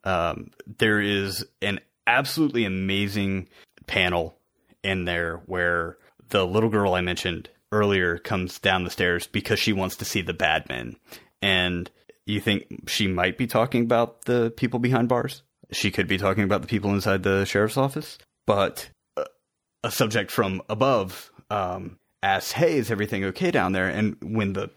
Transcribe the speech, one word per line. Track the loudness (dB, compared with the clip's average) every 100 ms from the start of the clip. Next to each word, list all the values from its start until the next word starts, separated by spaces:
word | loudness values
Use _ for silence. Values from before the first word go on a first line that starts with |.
Um, | 0 0 0 -4 -10 _ -20 0
there | 2 2
is | 2 0 -2 -6 -10 _
an | -6 -6 _ _ 0
absolutely | 2 0 0 0 2 -2
amazing | -2 -2 0 0 -2 -2 -2 -6 -20 -20 _ -4
panel | 0 2 0 -2 -10 _ _ _ _
in | -4 -2 -2
there | -2 -2 -6 -6
where | -2 0 0 -2 -10 _ _ -2
the | 0 2
little | 2 2
girl | 2 2
I | 2
mentioned | 0 -2 -4 -6 -10 _ _
earlier | 2 4 4 2 -2
comes | -4 -4 -4 -2
down | 0 0
the | -2
stairs | 0 0 0 -2
because | -6 -2 0
she | 2
wants | 0 -2 -6
to | -4
see | -4
the | -4
bad | -2 0 0 -2
men. | -8 -8 -12 _ -20 _ _
And | 0 2 2 -2 -6 _ _ -16 -4
you | -2
think | 0 0 -2 -14 -6
she | 0 0
might | 2 0 0
be | 0
talking | 2 2 2
about | 4 4 2 -2 0
the | 2 2 0
people | -2 0
behind | 2 4 4
bars. | 2 0 -8 _ _ -12
She | -2 -2
could | 0 0
be | 2
talking | 2 2
about | 2 0
the | 0
people | -2 2
inside | 0 2 0
the | 2 2 2
sheriff's | 2 2 2
office. | 0 -2 -10 -16 _ _ 0
But | 2 2 -2 -14 _ _ -8
a, | -8 _ _ _ _ _
a | -6
subject | 0 0 0 -2
from | 0 0 -2 -4
above, | 0 2 2 0 -8 -18 -20 _
um, | -4 -2 -4 -10 -16 _ _
asks, | 0 0 0
"Hey, | 0 2 2
is | 0
everything | -2 -2 -2 -4
okay | -2 0
down | 2 0
there?" | 0 0
And | 0 -2 -2
when | -4 -2 0
the | -2 -6